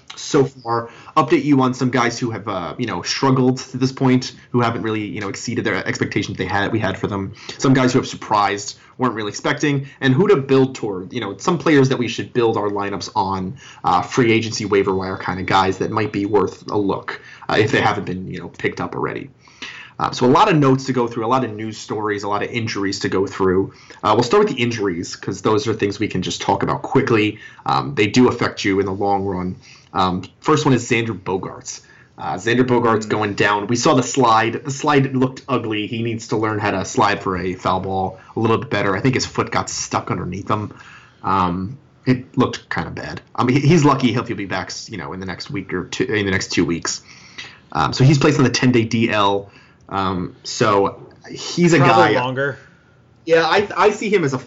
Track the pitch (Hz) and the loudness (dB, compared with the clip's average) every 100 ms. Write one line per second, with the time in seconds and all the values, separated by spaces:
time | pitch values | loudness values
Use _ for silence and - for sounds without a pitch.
0 | - - - 151 135 127 117 117 117 - | -18 -16 0 2 2 -2 -4 -4 -4 -14
1 | - 156 156 165 143 135 127 123 127 123 | -4 0 2 2 4 4 4 2 0 2
2 | 117 120 117 107 107 95 80 95 113 87 | 0 0 -4 -6 -6 -6 -6 -6 -6 -4
3 | - - 135 131 127 131 - 127 131 131 | -6 0 2 4 4 0 -6 -2 -2 0
4 | 131 127 127 - - 123 117 113 110 110 | 2 2 0 -10 -4 0 0 0 -4 -4
5 | 104 101 101 98 - 113 107 95 - - | -6 -6 -8 -8 -6 -4 -2 -2 -4 -4
6 | - 110 98 95 92 101 98 110 95 95 | -4 -2 -4 -6 -4 -2 0 -2 -2 -4
7 | - 101 98 - - - 139 135 123 131 | -4 -4 -8 -12 -16 0 4 4 4 2
8 | - - - 104 98 101 - - - - | 0 -6 -2 0 2 -2 -8 -14 -18 -4
9 | 123 107 104 - 156 139 151 139 139 - | -4 -2 -6 -4 -4 0 0 0 -4 0
10 | 135 131 185 135 135 135 131 - 107 92 | 2 4 4 4 4 4 4 0 -6 -6
11 | 92 120 101 98 - 165 170 143 135 123 | -8 -8 -8 -4 -2 0 4 6 6 2
12 | 120 - - 120 113 107 104 101 101 95 | -2 -4 -4 2 2 2 -2 -2 -4 -6
13 | - 110 92 95 92 - - - - 104 | -4 -2 -2 -2 -6 -10 -18 -6 0 0
14 | - - 117 113 110 107 101 101 98 95 | 2 2 4 2 0 -4 0 2 2 0
15 | 95 95 - 92 92 95 95 92 85 107 | -4 -6 -6 -6 0 2 2 0 -2 -2
16 | 104 101 101 104 - - - 104 98 - | -2 -2 0 2 2 -4 -4 -2 0 -2
17 | - - - - - - 110 110 104 98 | -6 -12 -16 -14 -2 0 2 2 2 0
18 | 92 92 92 90 85 - - - 87 - | -4 -8 -8 -10 -12 -8 -6 -4 -6 -4
19 | 67 - - _ - - - - - - | -6 -6 -12 _ -20 -18 -16 -16 -16 -4
20 | - - 127 160 214 156 135 131 135 123 | -4 2 4 6 6 6 4 4 2 -2
21 | 117 117 113 131 113 104 110 110 - 107 | -2 -2 0 0 -2 -6 -10 -10 -8 -4
22 | 107 101 101 101 101 123 110 101 98 101 | -4 -4 -4 -4 -4 -4 -4 -4 -4 -2
23 | 101 92 95 - 95 92 98 - - - | -2 -2 -2 0 2 2 0 -8 -20 -4
24 | 107 110 - 208 - 123 120 113 101 85 | 2 2 4 4 4 0 -2 -2 -4 -4
25 | 95 - - 95 113 107 113 107 101 98 | -8 -10 -8 -4 0 2 0 -2 -2 -2
26 | 101 92 87 - - 98 82 - - 131 | -4 -4 -4 -4 -2 0 -2 -4 0 0
27 | 123 110 107 - - - - 69 67 71 | 4 2 2 -4 -14 -8 -2 -2 -2 0
28 | - 123 120 - 113 - 101 95 98 98 | 2 4 4 4 -4 -2 0 0 0 -2
29 | 101 98 98 92 90 - - - _ 95 | 0 0 -2 -4 -6 -8 -16 -20 _ -2
30 | 92 90 - _ - 147 143 120 - 117 | 0 -2 -6 _ 0 2 4 2 2 -2
31 | 113 92 92 95 82 62 - - - - | -2 -6 -4 -4 -6 -12 -16 -16 -18 -20
32 | _ - 90 92 110 123 123 123 117 107 | _ -12 -8 -4 0 2 2 2 2 0
33 | 107 104 104 98 104 104 101 120 165 131 | 0 -2 -2 0 2 0 0 0 2 2
34 | 123 139 117 110 113 117 139 135 151 143 | 2 2 4 4 2 -2 -6 -4 2 2
35 | 127 127 131 - - 123 110 107 101 113 | 2 2 0 -2 -4 -2 -2 -4 -4 -4
36 | 117 107 - 110 110 104 104 95 90 - | -4 -4 -4 -2 0 0 0 -2 -2 0
37 | 104 98 98 92 92 85 95 90 95 95 | 2 0 -2 -4 -4 -4 -2 -2 -2 -4
38 | 92 - - 113 113 113 117 104 101 95 | -4 -6 -10 -2 2 0 0 -2 0 0
39 | 135 - - - 113 107 - - - - | 0 0 -2 -4 -2 -4 -4 -6 -4 -4
40 | - 98 87 92 104 107 101 - - - | -4 -6 -6 -8 -4 -4 -6 -12 -20 -20
41 | - _ 98 95 90 87 98 135 _ _ | -20 _ -2 0 0 -2 -6 -10 _ _
42 | 131 123 - 135 107 - - - 82 - | -2 -2 -2 -2 -2 -2 -8 -8 -8 -10
43 | - - - - 123 139 139 175 143 135 | -12 -14 -10 -2 0 2 4 6 6 4
44 | 123 113 113 104 98 95 90 - - 101 | 2 0 -4 -6 -6 -6 -6 -10 -12 -12
45 | 71 92 95 85 - 98 - 92 - - | -10 -10 -10 -10 -10 -10 -6 -6 -6 -4
46 | - 107 98 95 - - 87 82 - - | -2 0 0 -2 -2 0 0 -2 -6 -8
47 | - - - - - - _ 80 71 - | -12 -20 -20 -18 -18 -20 _ -2 -2 4
48 | 131 139 165 - 123 120 127 120 110 113 | 4 6 4 4 2 2 2 4 2 0
49 | 113 107 101 101 - - - _ - 98 | 0 2 2 0 -4 -16 -20 _ -8 -4
50 | 95 90 90 - - - 110 101 95 - | -2 -2 -6 -10 -10 0 2 4 2 -2
51 | - - - - - 175 170 160 - 113 | -16 -20 -18 -14 -6 2 4 6 6 6
52 | - - 127 131 139 127 - _ _ _ | 6 2 -2 -4 -4 -6 -16 _ _ _
53 | _ _ - 165 160 190 208 175 202 214 | _ _ 2 2 4 2 0 2 2 2
54 | 220 196 143 127 | 0 2 2 -2